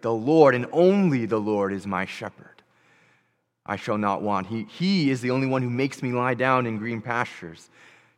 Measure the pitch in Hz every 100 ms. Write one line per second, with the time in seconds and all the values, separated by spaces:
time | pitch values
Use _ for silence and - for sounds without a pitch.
0 | 117 113 120 160 139 123 123 156 180 202
1 | 185 131 110 110 104 104 98 98 98 92
2 | 95 - 107 - - - _ _ _ _
3 | _ _ _ _ _ _ - 101 - 107
4 | 104 95 104 98 95 113 107 - 180 196
5 | 139 131 123 127 135 131 123 120 135 -
6 | 127 123 123 123 131 127 120 107 117 113
7 | 113 117 120 - 85 82 - _ - -
8 | _